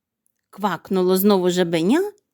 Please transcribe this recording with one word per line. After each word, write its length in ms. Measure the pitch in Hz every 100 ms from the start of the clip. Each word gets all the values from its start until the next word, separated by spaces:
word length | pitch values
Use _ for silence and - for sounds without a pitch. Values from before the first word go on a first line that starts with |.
| _ _ _ _ _
квакнуло 680 | - 196 165 - 190 180 185
знову 340 | 202 196 180
жабеня 640 | 180 175 170 170 302 403 - _